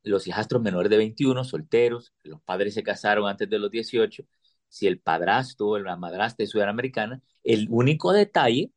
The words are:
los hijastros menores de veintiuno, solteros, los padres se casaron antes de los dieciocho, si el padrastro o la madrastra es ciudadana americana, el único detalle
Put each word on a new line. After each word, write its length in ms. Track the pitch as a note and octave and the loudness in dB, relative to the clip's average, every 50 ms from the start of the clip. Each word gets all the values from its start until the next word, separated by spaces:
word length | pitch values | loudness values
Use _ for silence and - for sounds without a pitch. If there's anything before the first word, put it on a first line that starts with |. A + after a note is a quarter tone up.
los 260 | _ - G2+ F#2+ - | _ 0 0 0 0
hijastros 340 | F#2 F2 G#2 G#2+ - B2 B2 | -2 -4 -4 -4 0 0 0
menores 280 | A2+ G2+ F2+ F2 F2+ G2+ | 0 0 0 0 2 4
de 60 | G#2+ | 4
veintiuno, 480 | G#2+ A2 A2 A2+ - C#3+ C3 B2+ B2+ B2+ | 4 4 2 -2 -2 0 0 0 -2 -4
solteros, 680 | B2+ - D#2 D#2 _ - A#2 A#2+ A#2+ A#2+ A#2+ - _ _ _ _ | -6 -8 -10 -4 _ 2 4 4 2 0 -4 -10 _ _ _ _
los 180 | D2+ D#2 D#2 | -20 -20 -16
padres 320 | _ - F2+ F#2 G2+ G#2 G2+ | _ -8 -2 -2 -2 -2 -2
se 100 | A2 G2+ | -4 -4
casaron 440 | G#2 G2+ - - G#2+ G#2 G#2+ G#2 | -4 -6 -2 0 2 2 2 0
antes 220 | G2+ G2+ - G#2+ G2 | -2 -4 -4 -4 -4
de 100 | A2 G#2 | -2 -2
los 100 | G#2 G2+ | -2 -4
dieciocho, 540 | A2 A2+ A2+ - - A#2 A2 G#2+ - - - _ _ _ _ _ _ _ _ _ | -4 -6 -8 -2 0 0 0 0 -2 -16 -20 _ _ _ _ _ _ _ _ _
si 180 | - - G#2 | -10 -2 0
el 140 | F#2+ F2+ - | 0 0 0
padrastro 680 | _ - E2 D#2+ E2+ F#2 G#2 B2 C3 B2+ - _ G#2+ | _ -2 -2 0 2 2 2 0 0 -4 -6 _ -2
o 120 | G#2 G#2+ G#2 | -2 -2 -2
la 180 | G2 F#2 F2 | -4 -8 -10
madrastra 480 | F2 F2+ E2+ F2 F#2+ G#2+ A#2 A#2+ - G#2+ | -10 -10 -10 -4 -4 -4 -4 -2 -6 -6
es 60 | G2+ | -2
ciudadana 200 | - G#2+ G2+ G2+ | 0 0 0 0
americana, 500 | G#2+ A#2 B2+ C3 B2+ A2+ G#2+ A2 B2+ C3 _ _ _ _ _ | 0 -4 -6 -4 -4 -4 -4 -4 -8 -14 _ _ _ _ _
el 240 | - A2+ A2 G#2+ - | 0 2 2 2 0
único 440 | A2+ A#2 B2 C3+ D#3+ D3+ - F3 F#3 | 2 2 4 4 2 2 2 2 4
detalle 580 | G#3 G#3 G3+ - F3 C#3 A#2+ A#2 C3+ G3 C4+ _ | 4 4 4 2 2 4 4 2 2 -2 -4 _